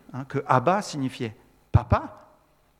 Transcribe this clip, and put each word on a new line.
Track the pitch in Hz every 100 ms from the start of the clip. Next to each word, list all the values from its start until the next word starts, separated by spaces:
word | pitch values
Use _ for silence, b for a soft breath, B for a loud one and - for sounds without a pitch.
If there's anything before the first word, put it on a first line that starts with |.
| _
hein, | 127 135
que | 139 -
Abba | 131 123 196
signifiait | - 151 131 - 117 - _ _ _
papa, | - - 220 311 - - _ _ _ _ _